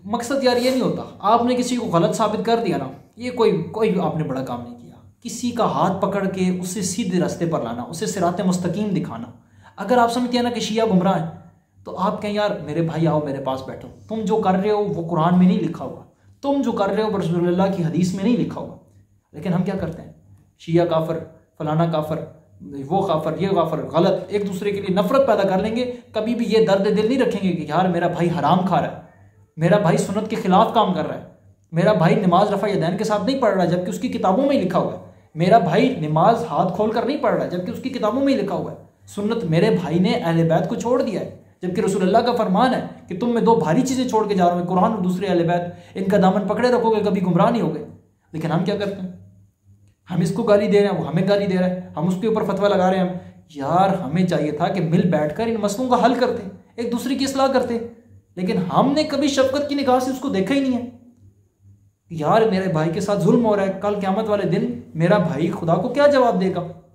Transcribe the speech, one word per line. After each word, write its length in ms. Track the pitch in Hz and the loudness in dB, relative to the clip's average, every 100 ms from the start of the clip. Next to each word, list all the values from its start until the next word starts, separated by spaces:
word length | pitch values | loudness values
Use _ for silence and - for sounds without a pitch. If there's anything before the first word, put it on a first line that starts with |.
| 190 | -6
मकसद 380 | 233 - 269 | -6 -2 0
यार 120 | 247 240 | 2 2
ये 120 | 254 | 2
नहीं 120 | 262 | 2
होता, 200 | 196 - - - | 0 -4 -8 -4
आपने 300 | 196 226 240 | 2 4 4
किसी 220 | 247 - 240 | 0 0 -2
को 100 | 208 | 0
गलत 240 | 165 202 | 2 2
साबित 300 | - 214 214 226 | 2 0 0 0
कर 140 | 233 | 0
दिया 180 | 233 139 | 0 -4
ना, 120 | 131 - - - | -6 -12 -20 -12
ये 120 | 247 | -10
कोई, 200 | 247 208 | 2 2
कोई 420 | 160 156 214 220 185 | 2 -2 -2 0 0
आपने 240 | 156 156 | -2 -2
बड़ा 180 | 139 131 | -4 -4
काम 200 | 127 120 | -6 -8
नहीं 120 | - | -10
किया। 280 | - - - - _ | -16 -20 -20 -20 _
किसी 260 | 240 - 240 | -12 -6 -4
का 120 | 233 180 | 0 0
हाथ 340 | 139 180 185 | 2 0 0
पकड़ 240 | 190 202 190 | -2 -2 -2
के 220 | 185 185 180 | 0 -2 -2
उसे 220 | - 220 | -4 -4
सीधे 340 | 180 - 208 180 | -4 -2 -2 0
रास्ते 260 | 143 - 165 | -2 -2 -2
पर 180 | 147 | -2
लाना, 180 | 117 120 | -4 -8
उसे 220 | 123 165 214 | -8 -6 -6
सिरात 320 | - 175 180 | -2 -2 0
मुस्तकीम 480 | 185 180 180 202 214 | 0 0 -2 -2 -2
दिखाना। 400 | 160 - 117 117 - _ _ - - | -2 -4 -10 -14 -18 _ _ -20 -12
अगर 200 | 202 247 | 0 2
आप 120 | 233 | 4
समझते 260 | 247 247 247 | 0 -2 0
हैं 60 | |
ना 60 | 240 | -2
कि 100 | 220 | -2
शिया 240 | - 220 214 | -2 0 2
गुमराह 280 | 185 185 | 4 2
है 140 | 175 165 - - _ _ _ - | 0 -4 -12 -20 _ _ _ -14
तो 60 | |
आप 280 | - 190 185 | -4 -4 -4
कहें, 100 | 208 | -4
"यार 260 | 208 208 - | -2 -2 -4
मेरे 200 | 147 156 | -6 -4
भाई 220 | 165 160 160 | -2 0 0
आओ 180 | 151 147 | 0 -2
मेरे 120 | 131 | -6
पास 200 | 131 131 - | -4 -6 -8
बैठो, 220 | - - - - | -14 -16 -20 -10
तुम 120 | 220 | -6
जो 140 | 196 214 | 0 0
कर 180 | 190 185 | 2 2
रहे 140 | 208 | 2
हो 80 | 208 | 0
वो 240 | 202 160 | 0 -4
कुरान 300 | 165 165 165 | -2 0 4
में 120 | 180 185 | 6 6
नहीं 120 | 220 | 4
लिखा 240 | 165 - | -2 -6
हुआ, 200 | 135 - - _ _ _ | -12 -12 -20 _ _ _
तुम 200 | 277 277 | -2 0
जो 100 | 233 | 0
कर 160 | 214 196 | 0 0
रहे 140 | 202 | 0
हो 140 | 220 196 | 0 -2
रसूलुल्लाह 520 | 160 170 175 180 190 | -2 0 0 2 0
की 120 | 175 | 0
हदीस 320 | 156 151 185 190 | -2 0 0 0
में 60 | |
नहीं 120 | 208 214 | 0 0
लिखा 220 | 143 - | 0 -6
हुआ।" 180 | - - _ _ _ _ _ | -12 -16 _ _ _ _ _
लेकिन 200 | 147 180 | -10 -4
हम 100 | 175 | -2
क्या 100 | 202 185 | -2 -4
करते 260 | 170 - | -6 -8
हैं, 120 | - - _ - _ _ | -16 -20 _ -20 _ _
शिया 220 | - 165 170 | 0 0 2
काफिर, 300 | 160 160 160 - - _ _ | 0 -2 -6 -8 -20 _ _
फलाना 280 | 151 160 165 | -4 0 0
काफिर, 340 | 160 151 156 - - _ - - 139 | -2 -4 -8 -8 -18 _ -20 -16 -14
वो 160 | 139 190 | -4 -2
काफिर, 360 | 185 156 165 - | 0 -2 -2 -2
ये 140 | 190 | 0
काफिर, 260 | 175 160 156 - | 0 0 -2 -2
गलत, 360 | 156 185 185 - | 2 2 0 -2
एक 140 | 202 196 | -4 -4
दूसरे 260 | - 208 | -4 -4
के 80 | - | -4
लिए 160 | 180 185 | -2 0
नफरत 300 | 190 269 269 | 2 2 4
पैदा 180 | 202 190 | 2 2
कर 160 | 190 | 0
लेंगे। 220 | 220 233 247 240 - | -2 -4 -4 -8 -8
कभी 200 | 220 214 | -6 -4
भी 120 | 240 208 | -2 0
ये 180 | 220 180 | 2 4
दर्द 220 | 196 208 | 2 2
दिल 180 | 196 220 | 2 0
नहीं 120 | 269 | 2
रखेंगे 320 | 233 196 190 | 0 0 -2
कि, 200 | 160 147 | -2 -2
"यार 180 | 156 185 | 0 2
मेरा 180 | 170 170 | 2 0
भाई 180 | 156 175 | 0 0
हराम 360 | 156 139 185 180 | 2 2 2 2
खा 120 | 165 | 0
रहा 120 | - | -2
है।" 180 | - - - - _ _ - | -8 -18 -20 -20 _ _ -2
मेरा 220 | 170 190 | 2 4
भाई 180 | 165 202 | 4 0
सुन्नत 300 | - 196 - | 0 -4 -4
के 80 | 220 | -4
खिलाफ 360 | 190 185 220 | 2 4 4
काम 180 | 233 190 | 2 2
कर 120 | 160 151 | 0 -4
रहा 100 | - | -8
है, 100 | - - _ _ _ | -14 -20 _ _ _
मेरा 220 | 160 202 196 | 0 2 4
भाई 200 | 165 214 | 4 4
नमाज 360 | 185 170 208 | 4 4 2
रफ़ा 160 | 196 214 | 0 -2
यदैन 280 | - 160 208 | 0 -2 -2
के 60 | 208 | -2
साथ 180 | 208 196 | 0 0
नहीं 140 | 269 | 0
पढ़ 140 | 226 | 2
रहा 100 | 190 | 2
है 60 | 170 | 2
जबकि 200 | 180 180 | 0 -2
उसकी 180 | 180 247 | -4 -4
किताबों 320 | - 190 202 | 0 2 2
में 80 | 277 | 2
ही 80 | 254 | 2
लिखा 180 | 180 170 | 0 -2
हुआ 140 | - | -2
है, 80 | - - - _ 156 | -8 -16 -20 _ -2
मेरा 220 | 185 196 | 4 6
भाई 280 | 185 185 254 170 | 6 2 2 0
नमाज 460 | 151 151 196 233 - | -2 4 4 2 0
हाथ 240 | 151 185 | 0 0
खोल 200 | 190 220 | 0 0
कर 140 | 240 233 | 0 -2
नहीं 120 | 302 | 0
पढ़ 140 | 214 | 0
रहा 100 | 160 | 0
है 60 | 131 | -2
जबकि 220 | 180 180 | -4 -6
उसकी 180 | - 262 | -8 -8
किताबों 300 | 233 214 254 | -4 -2 0
में 80 | 277 | 2
ही 60 | 233 | 2
लिखा 180 | 185 | 0
हुआ 160 | 170 - | -4 -6
है। 180 | - - _ - | -12 -20 _ -14
सुन्नत, 360 | - 208 233 170 | -6 -4 -2 0
मेरे 240 | 160 214 | 2 4
भाई 260 | - 143 170 | 2 0 0
ने 140 | 208 | 2
अहले 280 | 247 170 165 | 0 0 2
बैत 220 | 165 170 190 | 2 2 0
को 100 | 233 | -4
छोड़ 240 | 233 262 | -2 0
दिया 180 | 226 170 | 0 -4
है 180 | - - - _ | -8 -14 -20 _
जबकि 180 | 180 185 | -4 -2
रसूलुल्लाह 420 | 220 202 185 220 | 0 0 2 2
का 100 | 240 | 2
फरमान 400 | 220 196 190 254 | 0 0 2 2
है 320 | 190 - - - | 0 -6 -14 -12
कि 80 | 180 | -4
तुम 140 | 240 | -2
में 140 | 233 | 2
दो 100 | 185 - | 2 2
भारी 260 | 156 165 | 2 2
चीज़ें 260 | 262 262 254 | 0 -2 0
छोड़ 180 | 220 202 | 0 0
के 60 | |
जा 120 | 185 175 | 2 2
रहा 80 | |
हूँ, 120 | 175 175 | 2 0
कुरान 260 | 185 220 | 0 0
और 80 | 220 | 0
दूसरे 240 | 180 180 196 | -2 -2 0
अहले 160 | 175 | 0
बैत, 520 | 165 175 175 - - 190 | 2 0 -2 -12 -14 -6
इनका 220 | 190 202 | 0 4
दामन 280 | 185 202 190 | 4 2 -2
पकड़े 220 | 214 240 | 0 2
रखोगे 300 | 240 226 214 | 2 2 2
कभी 180 | 202 190 | 0 0
गुमराह 280 | 180 170 214 | 0 2 2
नहीं 120 | 233 | 2
होगे। 180 | 160 143 - - _ _ _ | -2 -4 -12 -18 _ _ _
लेकिन 180 | 156 160 | -8 -2
हम 140 | 165 | -2
क्या 120 | 196 202 | -2 -2
करते 240 | 196 - | -4 -6
हैं, 160 | 185 - - - _ _ _ _ _ _ - | -12 -14 -20 -20 _ _ _ _ _ _ -6
हम 140 | 175 | -2
इसको 200 | - 240 | 0 0
गाली 240 | 208 202 208 | 4 4 6
दे 100 | 202 | 4
रहे 100 | 202 | 2
हैं, 100 | 185 | 0
वो 60 | |
हमें 240 | 139 165 196 | -2 -2 2
गाली 180 | 202 185 | 0 2
दे 100 | 185 | 0
रहा 100 | 180 | 0
है, 260 | 180 - 156 | -2 -8 -4
हम 120 | 175 | -2
उसके 180 | 180 226 | 0 0
ऊपर 160 | 220 202 | 0 0
फतवा 220 | 190 202 | 0 2
लगा 200 | 190 185 | 4 2
रहे 100 | 147 | 2
हैं। 60 | 143 | -2
हम, 140 | - - - _ | -4 -14 -20 _
यार 420 | 143 139 175 190 165 | -8 0 2 2 0
हमें 300 | 156 170 180 | -2 0 0
चाहिए 260 | 151 151 | 0 -2
था 140 | 147 175 | -2 -2
कि 120 | 190 | -2
मिल 280 | 160 170 180 | 0 2 2
बैठकर 380 | 151 151 180 226 | 0 -2 -2 -4
इन 120 | 226 | -2
मसलों 280 | 202 196 254 | -2 -2 0
का 80 | 240 | 2
हल 160 | 240 247 | 2 2
करते, 640 | 247 190 185 - _ - | 0 -2 -8 -16 _ -10
एक 80 | 233 | -6
दूसरे 240 | 240 254 | -4 -4
की 100 | 269 | -4
इस्लाह 240 | 269 269 269 | -2 0 2
करते, 240 | 254 - 226 - - _ - _ - | 2 0 -4 -6 -14 _ -20 _ -6
लेकिन 220 | 185 190 - | -2 -2 0
हमने 360 | 147 247 294 302 | 2 4 2 0
कभी 220 | 269 294 | 0 0
शफकत 360 | - 262 294 285 | 2 2 0 -2
की 60 | |
निगाह 260 | 285 254 254 | -2 2 2
से 100 | 262 | 2
उसको 160 | 254 - | -4 -2
देखा 240 | 190 - | -2 0
ही 60 | 277 | 0
नहीं 120 | 262 | 0
है। 280 | 233 233 - - _ - _ _ _ - - _ _ _ | -2 -4 -14 -20 _ -20 _ _ _ -20 -20 _ _ _
यार 400 | 165 151 214 208 | -4 2 4 4
मेरे 180 | 185 190 | 2 0
भाई 200 | 160 165 | 0 0
के 100 | 208 | -2
साथ 180 | 190 202 | -2 0
जुल्म 260 | 165 240 220 | 4 4 4
हो 80 | |
रहा 120 | 202 196 | 2 0
है, 120 | 190 | -2
कल 140 | 208 202 | -2 -2
क़यामत 320 | 190 196 220 | 0 0 0
वाले 160 | 208 175 | 0 0
दिन 360 | 196 240 - - 156 | 0 -2 -6 -10 -2
मेरा 220 | 175 208 | 2 4
भाई 280 | 160 143 170 | 2 -2 -2
खुदा 240 | - 160 180 | -2 0 0
को 120 | 240 | 0
क्या 160 | 269 285 | 4 4
जवाब 300 | 269 240 185 | 6 4 2
देगा? 220 | 185 170 165 - _ | 0 -2 -8 -14 _